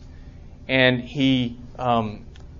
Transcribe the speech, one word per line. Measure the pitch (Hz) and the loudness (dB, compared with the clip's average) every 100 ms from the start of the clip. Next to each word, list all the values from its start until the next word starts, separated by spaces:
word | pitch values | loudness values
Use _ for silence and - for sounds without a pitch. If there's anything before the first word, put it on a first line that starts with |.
| - - - - - - - | -18 -18 -16 -16 -18 -14 0
and | 131 127 123 | 4 6 4
He, | 123 151 135 131 120 117 - - | 0 2 4 4 0 -6 -12 -4
um, | 127 117 107 104 - - - - | 2 2 2 -4 -14 -16 -16 -16